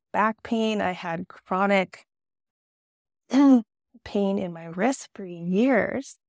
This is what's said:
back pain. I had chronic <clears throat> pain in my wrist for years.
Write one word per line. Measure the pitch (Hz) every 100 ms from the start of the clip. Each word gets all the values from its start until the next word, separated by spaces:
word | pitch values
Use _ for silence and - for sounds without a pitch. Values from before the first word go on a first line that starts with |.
| _
back | 190 220 220
pain. | - 226 220 208
I | 185
had | 180 175 170 185
chronic | - - 185 196 196 185 - _ _ _ _ _ _ _ _ _ _ _ _ _
<clears throat> |
pain | 262 277 247 - _ _ _ - 208 196 202
in | 185
my | 165 165
wrist | 180 233 269 -
for | -
years. | 185 170 175 185 262 220 - 247 - -